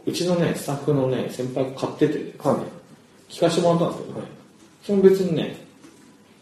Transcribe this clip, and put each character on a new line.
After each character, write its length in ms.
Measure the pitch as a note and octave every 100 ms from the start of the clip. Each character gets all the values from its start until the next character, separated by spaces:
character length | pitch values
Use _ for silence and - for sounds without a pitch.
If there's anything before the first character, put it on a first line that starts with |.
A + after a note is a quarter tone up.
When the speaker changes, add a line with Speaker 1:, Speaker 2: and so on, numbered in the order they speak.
| -
Speaker 1:
う 60 |
ち 140 | - F3
の 100 | F3
ね、 180 | D#3 -
ス 100 | -
タ 80 |
ッ 100 | C#3
フ 100 | -
の 140 | C#3+ C3
ね、 220 | A#2+ -
先 220 | - B2+
輩 100 | C3
が 80 | B2+
買 180 | - C3+
っ 40 |
て 160 | - D3
て、 240 | - - -
Speaker 2:
は 140 | D3 G#2+ F2 - - - - - -
い。 40 |
Speaker 1:
聞 60 | -
か 100 | E3+
せ 80 | E3+
て 40 |
も 80 | E3+
ら 60 | E3+
っ 40 |
た 60 | -
ん 20 |
で 40 | -
す 60 |
け 60 | -
ど 40 | -
ね、 60 |
Speaker 2:
は 40 | -
い。 40 | - - - - -
Speaker 1:
そ 80 | -
れ 60 | G3+
も 60 |
別 160 | F#3+ F#3
に 140 | F3+ D3+
ね、 200 | - - - - - - - - - -